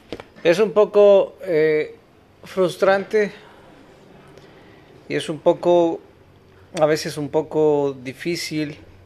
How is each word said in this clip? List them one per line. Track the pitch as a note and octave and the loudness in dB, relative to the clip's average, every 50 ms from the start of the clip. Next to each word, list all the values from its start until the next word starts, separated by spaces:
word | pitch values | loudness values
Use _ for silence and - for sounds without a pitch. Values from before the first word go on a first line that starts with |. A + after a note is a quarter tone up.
| _ _ - - - _ _ - - | _ _ -16 -16 -16 _ _ -2 0
Es | E3+ E3 | 0 2
un | G3 A3 G3 | 2 0 0
poco, | - G#3 G#3 F3 - G#3 G3+ G3+ G3+ F#3+ D3 - - - - | 2 2 2 4 4 6 6 6 6 4 4 0 -6 -12 -8
eh, | F#3+ E3 D3+ D#3 D#3 D3+ D3+ D3+ - - - _ _ _ _ _ _ _ _ - | -2 0 0 2 2 0 0 -2 -6 -10 -18 _ _ _ _ _ _ _ _ -20
frustrante | - - F#3 F#3 D#3+ - - G3 F#3+ G3 G3 F#3+ - A3 G#3+ G3+ F#3+ - - - - - - - - - - - - - - - - - - - - - - - - - - - - - - - - - - - | -10 -2 -2 -2 -2 -2 0 2 2 2 2 -2 -2 -2 -2 -2 -2 -6 -12 -20 -20 -20 -20 -20 -20 -20 -20 -20 -20 -20 -20 -20 -20 -20 -20 -20 -20 -20 -20 -20 -20 -20 -20 -20 -20 -20 -20 -20 -20 -20 -20 -12
y | - C#3+ | -8 -8
es | D3 - - | -8 -6 -8
un | D#3 | -10
poco, | C#3+ - F3 E3 C#3 - F3 F3 F3 E3+ E3 - - - - _ _ _ _ _ _ _ _ _ _ - _ - E3 | -2 0 0 0 0 0 2 2 2 2 0 -2 -6 -12 -20 _ _ _ _ _ _ _ _ _ _ -20 _ -2 0
a | D3+ | 0
veces | D3+ D#3+ D3+ - D#3+ C#3 D3+ | 0 0 -2 -4 -8 -8 -10
un | D3 C#3 | -8 -4
poco | D#3+ D#3+ D3 - - D#3 D#3 D3+ D3 C#3+ C#3+ C#3 C3 B2+ B2 | -4 -4 -4 -4 -2 0 2 2 2 0 -2 -4 -6 -8 -14
difícil, | C3 B2+ - - E3+ E3+ D#3 - - D#3 D#3 D3+ D3 C#3+ - - - - - - | -16 -16 -10 -8 -8 -6 -6 -8 -8 -8 -8 -8 -8 -10 -16 -20 -20 -20 -20 -20